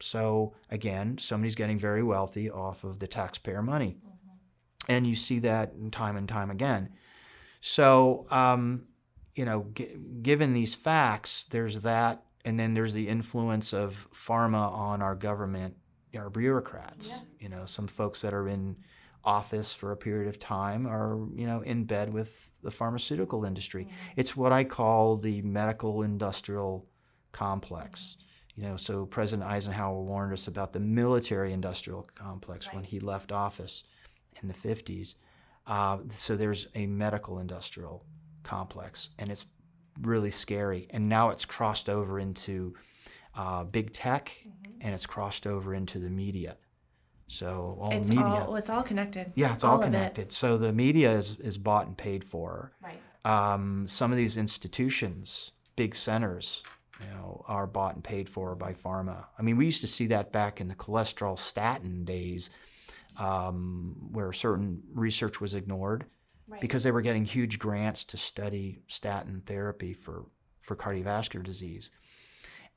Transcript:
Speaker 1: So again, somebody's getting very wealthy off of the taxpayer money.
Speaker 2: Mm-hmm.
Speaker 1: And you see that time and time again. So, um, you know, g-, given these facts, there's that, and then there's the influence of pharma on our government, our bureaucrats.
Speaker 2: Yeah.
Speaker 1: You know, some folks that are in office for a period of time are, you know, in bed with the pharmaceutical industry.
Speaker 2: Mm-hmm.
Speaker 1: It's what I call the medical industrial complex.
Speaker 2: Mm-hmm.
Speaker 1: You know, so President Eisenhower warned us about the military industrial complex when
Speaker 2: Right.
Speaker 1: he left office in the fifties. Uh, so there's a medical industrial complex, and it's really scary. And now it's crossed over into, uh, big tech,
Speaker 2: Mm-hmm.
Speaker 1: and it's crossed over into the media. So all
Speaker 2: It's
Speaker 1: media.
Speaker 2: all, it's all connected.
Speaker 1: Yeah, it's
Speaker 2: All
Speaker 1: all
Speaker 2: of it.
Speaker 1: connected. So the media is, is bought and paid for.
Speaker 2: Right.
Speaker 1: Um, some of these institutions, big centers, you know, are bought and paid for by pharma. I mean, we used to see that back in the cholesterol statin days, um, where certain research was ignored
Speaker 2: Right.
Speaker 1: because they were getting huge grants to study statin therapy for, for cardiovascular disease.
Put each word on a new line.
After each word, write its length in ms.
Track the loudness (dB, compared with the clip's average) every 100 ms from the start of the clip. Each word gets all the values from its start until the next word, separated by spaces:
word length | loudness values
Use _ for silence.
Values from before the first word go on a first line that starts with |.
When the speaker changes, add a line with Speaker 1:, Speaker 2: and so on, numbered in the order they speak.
Speaker 1:
So 520 | -6 0 2 4 2 -2 -8
again, 480 | -4 -2 -2 -2 -2
somebody's 380 | -2 0 0 0
getting 220 | 0 2
very 240 | 2 4
wealthy 460 | 4 4 2 -2 -4
off 340 | -4 -6 -6
of 160 | -8 -8
the 80 | -6
taxpayer 540 | -4 -4 -6 -6 -2
money. 360 | 0 0 0 -4
Speaker 2:
Mm-hmm. 360 | -14 -20 -20 -20 _ _ _ _ 0
Speaker 1:
And 160 | 4 4
you 80 | 2
see 240 | 0 2
that 340 | 4 4 2 -4 -8
time 260 | -4 -2 -2
and 100 | -2
time 220 | -2 -2
again. 400 | 0 2 2 -2 -10 -20 -20 -20 -20 -20 -10
So, 640 | 0 8 10 12 10 6 2
um, 560 | 6 8 6 4 -2 -6 _ _ -20 -12 -4
you 100 | -2
know, 220 | 0 -2
g-, 220 | -6 -8 -10 -12 -2
given 320 | 4 6 6
these 200 | 4 2
facts, 720 | 0 4 6 6 4 0 -4 -2
there's 360 | -2 -2 -2
that, 420 | 2 4 4 2 -6 _
and 160 | -2 2
then 140 | 2
there's 200 | 2 2
the 140 | 0 0
influence 640 | -2 -2 -2 0 0 0
of 340 | 0 -2 -4 -12
pharma 580 | -14 0 2 4 4 2
on 300 | 0 -2 0
our 140 | 0 0
government, 600 | -2 -2 -2 -2 -4 -8 _ _ _ -12
our 120 | -6
bureaucrats. 800 | 0 2 2 0 -8 -14 -12 -10
Speaker 2:
Yeah. 80 | -10 -12 -16
Speaker 1:
You 100 | -14
know, 160 | -12 -8
some 220 | -6 -6
folks 340 | -2 -2 -2
that 120 | -2
are 140 | -2 0
in 300 | -2 -4 -6 -14 -20 -20 -4
office 500 | 2 2 2 -4 -4
for 180 | -4 -4
a 60 | -4
period 300 | -2 -2 -2
of 120 | -4
time 480 | -4 -2 0 0 -2
are, 320 | 0 0 -2 -4 -4
you 100 | -2
know, 160 | -2
in 220 | 0 -2 0
bed 260 | 0 0
with 380 | -2 -4 -8 -18 _
the 80 | -10
pharmaceutical 720 | -4 -2 -2 -2 0 0 0 -2
industry. 380 | -2 -6 -8 -10
Speaker 2:
Mm-hmm. 80 | -12 -6 -2
Speaker 1:
It's 160 | 0 4
what 160 | 6
I 120 | 6
call 540 | 6 4 6 8 8 6
the 240 | 2 0
medical 580 | 0 0 0 0 -2 0
industrial 880 | 0 0 -2 -2 -4 -4 -2 -4 -10 _ _ _ _
complex. 680 | -6 -2 -2 -4 -10 -10 -12 -14 -14
Speaker 2:
Mm-hmm. 420 | _ -20 -20 -10
Speaker 1:
You 60 | -8
know, 80 | -6
so 280 | -4 -4 -2
President 420 | -2 0 0 -2
Eisenhower 540 | -2 -2 -2 -2 -2
warned 320 | -4 -2 -2
us 140 | -2 -4
about 260 | -4 -4
the 60 | -2
military 760 | 2 4 6 4 2 0 0
industrial 540 | -2 -4 -6 -8 -10 -12 -14
complex 520 | -12 -12 -12 -12 -10
when 80 | -10
Speaker 2:
Right. 40 | -8
Speaker 1:
he 140 | -6
left 320 | -4 -6 -4
office 520 | -2 -2 -4 -10 -10 -12 _ -20 _ _ -12
in 60 | -10
the 40 |
fifties. 640 | -6 -4 -4 -4 -8 -8 -12 _ _ _ _ -4
Uh, 320 | 0 2 0 -4
so 260 | -6 -2 0
there's 320 | 2 0 -4 -4
a 100 | -2
medical 520 | 0 0 0 -4 -8
industrial 640 | -8 -8 -10 -10 -12 -14 -16 -20 -20 -20
complex, 640 | -8 -8 -6 -10 -12 -10 -12 -8
and 120 | -6
it's 140 | -6 -10 _ _ _ _ -6
really 300 | 2 2 2
scary. 560 | -2 -2 0 0 -2 -4
And 180 | 0 4
now 220 | 6 6
it's 160 | 2 -4
crossed 420 | -2 0 0 0
over 300 | 0 0 -2
into, 540 | -4 -4 -6 -4 -6 -8 -18 -20 -20 -20 -14 -8
uh, 280 | -4 -4
big 300 | -2 -2 -2
tech, 380 | -4 -2 -2 -2 -14 -20
Speaker 2:
Mm-hmm. 260 | -20 -20 -10
Speaker 1:
and 120 | -6 -6
it's 100 | -6
crossed 420 | -6 -4 -4 -4
over 260 | -4 -4
into 240 | -4 -4 -6
the 100 | -4
media. 480 | -4 -4 -4 -8 -12 _ _ _ _ _ _ -14
So 500 | -8 -6 -4 -6 -6
all 120 | -2
Speaker 2:
It's 160 | 0 4
Speaker 1:
media. 160 | 4 6
Speaker 2:
all, 300 | 4 0 -2
it's 120 | -2
all 140 | -2
connected. 480 | -2 -2 -2 -6 -6 2
Speaker 1:
Yeah, 180 | 2
it's 100 | 4
Speaker 2:
All 80 | 6 6
Speaker 1:
all 20 |
Speaker 2:
of 60 |
it. 20 | 6
Speaker 1:
connected. 480 | 4 2 -2 -2
So 240 | 2 4 4
the 160 | 4
media 380 | 4 6 8 6
is, 280 | 6 2 -4
is 180 | -6 -2
bought 300 | 4 4 4
and 100 | -4
paid 260 | -4 -4 -6
for. 480 | -6 -6 -8 -12 -14
Speaker 2:
Right. 160 | -16 -16 -20 -6
Speaker 1:
Um, 640 | 2 4 4 2 0 -2 -2
some 240 | 2 4
of 60 | 4
these 180 | 2 2
institutions, 1160 | 0 -2 -6 -2 0 0 -2 -4 -8 -10 -10 -16 _ -2
big 180 | -2 0
centers, 680 | 0 2 0 -2 -6 -8 -10 -20 _ -18
you 80 | -14
know, 360 | -12 -12 -12 -6
are 180 | -4 -2
bought 280 | 0 0 -2
and 80 |
paid 240 | -6 -6 -4
for 260 | -6 -6 -4
by 180 | -6
pharma. 520 | -6 -4 -4 -4 -6 -12 -2
I 40 |
mean, 120 | 4 6
we 80 | 6
used 160 | 4
to 60 | 2
see 200 | 2 2
that 240 | 2 2
back 280 | 2 0 0
in 60 | -8
the 80 | -8
cholesterol 640 | -2 0 0 0 -2 -2
statin 640 | -2 0 0 0 -4 -4 -4
days, 440 | -4 -4 -6 -8 -10 -20 -20 -20 -20 -18 -6
um, 800 | -2 0 0 -2 -4 -4 -6 -8 -8
where 200 | -4 -4
certain 480 | 0 2 2 0 -4 -6
research 460 | -2 0 2 0 -2
was 120 | -4
ignored 520 | -4 -4 -4 -2 -2 -6 _ _ _ -20
Speaker 2:
Right. 120 | -6
Speaker 1:
because 220 | 0 2
they 80 | 4
were 100 | 4
getting 220 | 4 2 2
huge 340 | 2 0 0
grants 440 | -2 0 0 -2 -6
to 120 | -6
study 640 | -6 -4 -4 -4 -6 -8 -8
statin 540 | -6 -4 -4 -4 -8 -6
therapy 480 | -4 -4 -4 -8
for, 320 | -8 -12 -14 -14 _ _ _
for 160 | -10 -6
cardiovascular 680 | -4 -4 -2 -2 -2 -6
disease. 480 | -8 -10 -10 -10 -14 -16 _ -20 -20 -20 -20 -20 -20